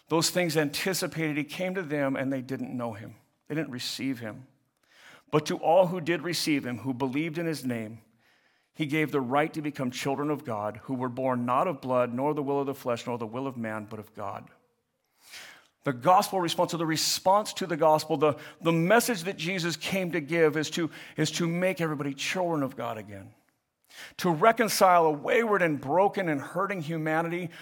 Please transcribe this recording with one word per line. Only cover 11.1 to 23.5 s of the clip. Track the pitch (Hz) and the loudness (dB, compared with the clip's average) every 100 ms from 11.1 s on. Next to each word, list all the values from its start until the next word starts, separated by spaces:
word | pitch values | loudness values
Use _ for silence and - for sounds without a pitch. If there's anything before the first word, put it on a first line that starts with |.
born | 123 131 123 120 | -2 -2 0 0
not | 127 180 | 2 0
of | 147 | -2
blood, | 131 127 123 | 0 2 2
nor | 120 143 | 0 -2
the | 151 | 0
will | 139 143 | 0 0
of | 139 | -2
the | |
flesh, | 135 131 117 - | -4 -2 -4 -4
nor | 120 | -6
the | 113 | -6
will | 117 135 | -6 -6
of | 123 | -6
man, | 113 110 104 | -6 -6 -8
but | 110 | -12
of | 101 - | -14 -12
God. | 98 107 - _ _ _ _ _ _ _ - - - - _ _ | -10 -10 -14 _ _ _ _ _ _ _ -20 -18 -18 -20 _ _
The | - | -4
gospel | 123 123 185 202 190 | 0 6 6 6 0
response, | 170 - 175 | 0 0 0
or | 170 | 0
the | 165 | 0
response | 156 - - 185 202 214 | 0 0 0 4 2 2
to | - 185 | -4 -4
the | 165 | 2
gospel, | 156 156 151 156 | 6 4 2 2
the, | 151 - - - | 2 2 -6 -4
the | 165 | 0
message | 165 170 226 233 214 | 2 6 4 4 0
that | 170 196 | -4 -6
Jesus | 160 190 170 156 | -4 -2 -2 -4
came | - 190 180 | -4 -2 -2
to | 165 | -2
give | 143 170 156 147 | -2 4 4 4
is | 147 | -2
to, | - 160 - - - | -2 -4 -6 -10 -2
is | 156 | -2
to | - 170 | 0 -2
make | 175 180 185 | 0 0 0
everybody | 165 147 143 | -2 -2 -4
children | 139 - 185 180 160 | -4 -4 -2 0 0
of | 135 - | -2 -4
God | 120 110 | -6 -8
again, | 104 101 95 - _ | -10 -14 -16 -20 _